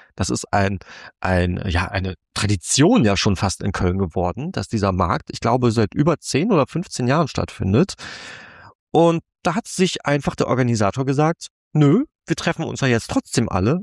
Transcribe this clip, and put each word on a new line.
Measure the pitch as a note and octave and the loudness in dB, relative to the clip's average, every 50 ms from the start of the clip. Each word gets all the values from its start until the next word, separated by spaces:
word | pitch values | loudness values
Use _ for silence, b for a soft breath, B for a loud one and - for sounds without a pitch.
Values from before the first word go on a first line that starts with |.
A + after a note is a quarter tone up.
| b b b | b b b
Das | - G2 - | -6 -4 -2
ist | - - - - - | -4 -4 -4 -2 0
ein, | G2+ G2 G2 G2+ F#2 B B B B B B B _ | 0 0 0 -2 -6 B B B B B B B _
ein, | - F#2+ F#2 F2+ F2 F2+ F2+ - - G2 | -2 0 2 2 2 0 -2 -2 -4 -2
ja, | D#2+ E2 E2+ - | -2 -2 -2 -2
eine | - G2 F2+ F#2+ F#2 - _ _ - | -4 -4 -4 -6 -8 -10 _ _ -8
Tradition | - - G2+ G#2 F#2 - - - - C#3+ F3+ B3 A#3+ C#3+ | -4 -2 -2 -2 -2 -2 -2 2 4 4 4 6 4 4
ja | G#2 G2 F#2+ | 2 2 2
schon | - A2 G2 | 2 0 0
fast | - - G2 - - | 0 0 -2 -2 -4
in | - G2+ | -4 -6
Köln | - - - F2+ F2+ F#2+ | -2 0 0 0 0 0
geworden, | G2 E2+ - G2 F2 F2+ F2 - C#3 F3 | -2 -2 -2 -2 -2 -2 -4 -6 -8 -8
dass | F#3+ - - - | -6 -6 -6 -4
dieser | - A2 G2 G2 | -2 0 0 0
Markt, | F#2 F2 F#2 E2+ A2 - - - | 2 0 0 0 0 -2 -6 -8
ich | - - | -10 -4
glaube, | - A#2 A#2 C3 B2 A#2+ | 0 0 2 2 2 2
seit | G#2+ A#2 A2 - - | 2 2 0 0 0
über | - D3 D#3 A#2+ - | 0 2 2 0 0
zehn | - - - C3 E3 A#3 | -2 -4 -2 0 0 2
oder | A3+ D#3 C3 - | 2 2 2 0
fünfzehn | - D#3+ F3+ - - - B2 A#2+ | -2 -6 -6 -6 -6 -2 0 0
Jahren | C#3 E3 E3 B2+ | 2 0 0 -2
stattfindet. | - - - - - - - F2+ F#2+ B2 F#3 - - B B B B B B B B B B B B B B B B _ _ _ | -2 -4 -4 -4 -6 -4 0 2 2 2 2 2 -2 B B B B B B B B B B B B B B B B _ _ _
Und | - D3 E3+ E3+ E3 E3 - _ _ _ - | 2 4 4 4 4 2 -2 _ _ _ -4
da | F3+ D#3+ | -4 -4
hat | G#3+ - - | -4 -6 -6
sich | - - F#3 F3 - - - | -2 0 0 0 0 -2 -2
einfach | - C#3+ D3 - - - | 0 0 0 0 -2 -2
der | - - - | -2 -2 0
Organisator | B2+ B2 C3 A#2+ A#2+ G#2 G#2+ G2 - C3 C3+ | 0 0 2 2 2 2 0 0 0 -2 -2
gesagt, | B2+ C#3 C3 D3+ D#3 E3+ - - - _ _ _ _ - | -2 0 2 2 2 0 -2 -8 -18 _ _ _ _ 2
"Nö, | D#3 D3+ C#3+ D3 A3+ C#4+ - _ _ _ - | 4 6 6 6 4 2 -2 _ _ _ -6
wir | E3 | -6
treffen | - - - E3 - D#3+ | -4 -2 -4 -4 -4 -4
uns | - A#2 - | -8 -6 -2
ja | - C3 | 0 0
jetzt | A#2+ A2+ - - | 0 0 0 -2
trotzdem | - C4+ - - - - A#2 - | -4 -4 -4 -2 -2 -2 0 0
alle. | - F#2 F#2 A2 D3+ F3+ | 0 0 2 2 0 0